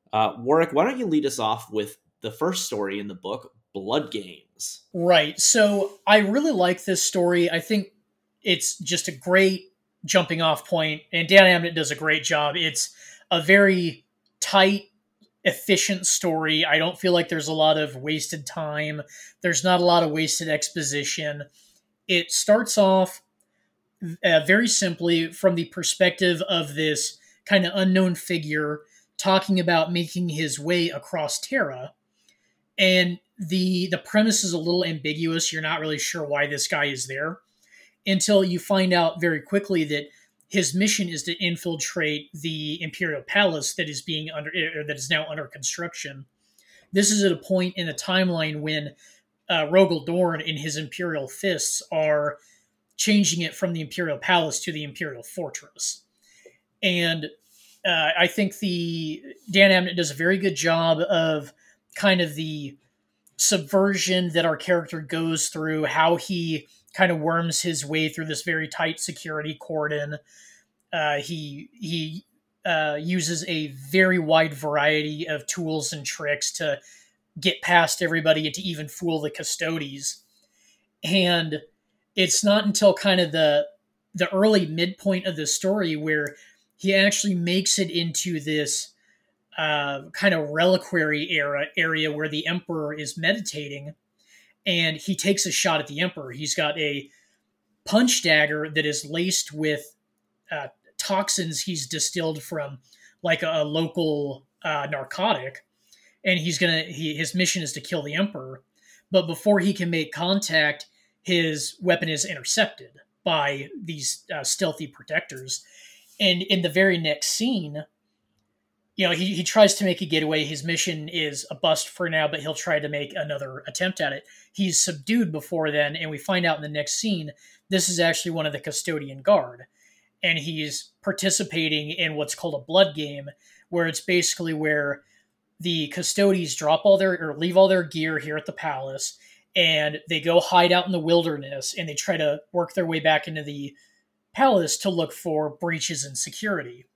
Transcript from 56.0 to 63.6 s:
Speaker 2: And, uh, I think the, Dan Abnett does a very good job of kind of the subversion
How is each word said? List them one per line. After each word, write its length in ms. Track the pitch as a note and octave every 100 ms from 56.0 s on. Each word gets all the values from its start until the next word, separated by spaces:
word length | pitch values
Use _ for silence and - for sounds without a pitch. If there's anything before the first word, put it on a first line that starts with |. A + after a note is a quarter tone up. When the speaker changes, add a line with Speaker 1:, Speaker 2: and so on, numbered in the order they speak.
| _ _ _ _ - _ _ _
Speaker 2:
And, 460 | G3 F3 E3+ D#3+ D3+ - _ _ _ _ F#3
uh, 220 | E3 D#3 E3
I 80 | F3
think 320 | A3 G3 -
the, 640 | G3+ F3 E3+ E3 D#3+ D#3 - - -
Dan 220 | G3 G3
Abnett 240 | F#3 F3+ F3
does 160 | D#3+
a 40 | C#3
very 220 | E3+ F#3+
good 200 | F#3+ D3
job 420 | E3 E3 E3 D#3+ F#3
of 440 | F3 D#3+ D#3 C#3 - _ _ _ -
kind 240 | G3+ F3+
of 160 | E3+ D3
the 400 | D#3 D3+ C#3 C#3 _ _ _ _ _ -
subversion 960 | - G3